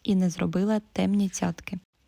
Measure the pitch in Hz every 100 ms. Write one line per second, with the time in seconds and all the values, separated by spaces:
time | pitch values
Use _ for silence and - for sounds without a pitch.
0 | - 190 185 160 175 170 202 214 214 -
1 | 185 202 196 - 180 165 - 180 _ _